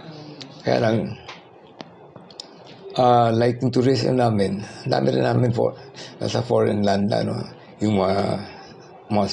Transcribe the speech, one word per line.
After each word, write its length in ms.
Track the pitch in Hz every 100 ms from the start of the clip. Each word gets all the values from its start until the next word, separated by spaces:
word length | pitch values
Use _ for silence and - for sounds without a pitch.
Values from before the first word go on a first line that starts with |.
| - - - - - -
Kaya 160 | 131 127
lang, 180 | 113 113 101 107 - - - - - - - - - - - - - - - - -
ah, 400 | - 123 120 117
like 240 | 113 120 123 127
yung 80 |
tourism 480 | 127 123 131 139 127
namin, 400 | 117 104 98 98 107 - 131
dami 240 | 135 135
rin 160 | 131 127
namin 240 | 120 123
po, 240 | 120 117 - - - - -
nasa 240 | 110 117 117
foreign 400 | 113 110 104 101
land 240 | 98 101
na, 160 | 113 107
no? 80 | 117 - - - -
Yung 160 | 107 101
mga, 480 | 95 98 101 98 101 - - - - - -
mga 180 | 107 98